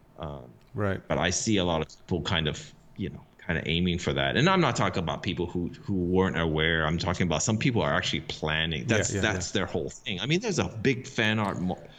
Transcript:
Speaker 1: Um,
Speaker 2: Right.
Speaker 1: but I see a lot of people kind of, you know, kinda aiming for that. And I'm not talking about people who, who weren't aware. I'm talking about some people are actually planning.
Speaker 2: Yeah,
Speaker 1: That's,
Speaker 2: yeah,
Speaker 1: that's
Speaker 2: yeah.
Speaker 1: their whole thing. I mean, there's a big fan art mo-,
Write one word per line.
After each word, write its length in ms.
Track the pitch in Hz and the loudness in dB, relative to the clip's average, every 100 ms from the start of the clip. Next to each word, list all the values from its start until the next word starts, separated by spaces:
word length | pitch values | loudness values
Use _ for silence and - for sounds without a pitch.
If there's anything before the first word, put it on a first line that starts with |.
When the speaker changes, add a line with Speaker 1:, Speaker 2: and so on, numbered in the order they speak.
| - - | -20 -12
Speaker 1:
Um, 360 | 80 69 62 - - | -10 -10 -14 -20 -12
Speaker 2:
Right. 260 | - 101 95 - | -4 -2 -2 -2
Speaker 1:
but 100 | 71 | 0
I 120 | 87 | 0
see 280 | 90 113 101 | 0 2 2
a 60 | |
lot 180 | 87 80 | 2 0
of 60 | 78 - - | -2 -8 -4
people 160 | 87 | -2
kind 260 | 73 85 76 | 0 0 0
of, 260 | - - - - - | -4 -10 -20 -18 -8
you 140 | 90 | -8
know, 160 | - - - - | -8 -18 -10 -2
kinda 160 | 80 - | -2 0
aiming 300 | 85 90 82 | 0 2 0
for 140 | - | 0
that. 240 | 69 67 85 | 0 2 4
And 120 | 170 | 4
I'm 120 | 190 | 4
not 160 | 147 113 | 2 2
talking 260 | 98 95 | 0 0
about 200 | 78 71 | -2 -4
people 240 | - 85 82 | -4 -2 -2
who, 240 | 87 87 - | -4 -6 -6
who 120 | - | -4
weren't 440 | 95 87 92 95 80 | -2 2 4 4 2
aware. 480 | 82 78 80 82 78 | 2 2 2 2 2
I'm 120 | 82 | 2
talking 280 | 87 82 90 | 0 0 2
about 160 | 78 | 2
some 160 | - 110 | 2 2
people 240 | 143 113 | 2 2
are 120 | 73 | 2
actually 260 | 82 - 80 | 2 0 -4
planning. 640 | - - 78 78 82 76 60 | -6 -6 -2 0 0 -2 0
Speaker 2:
Yeah, 80 | 110 | 0
Speaker 1:
That's, 140 | 90 | 0
Speaker 2:
yeah, 100 | 101 | 0
Speaker 1:
that's 300 | 107 92 87 | 0 0 -2
Speaker 2:
yeah. 100 | 101 | -2
Speaker 1:
their 60 | 87 | -2
whole 240 | 90 67 | -4 -6
thing. 300 | - 123 90 | -8 -8 -4
I 60 | 120 | 0
mean, 140 | 175 | 0
there's 180 | 233 151 | 0 0
a 100 | 87 | -2
big 380 | 110 131 123 - | 0 0 0 -2
fan 320 | - 110 110 | 0 2 2
art 220 | 98 64 | 0 0
mo-, 220 | 90 - - | -2 -4 -10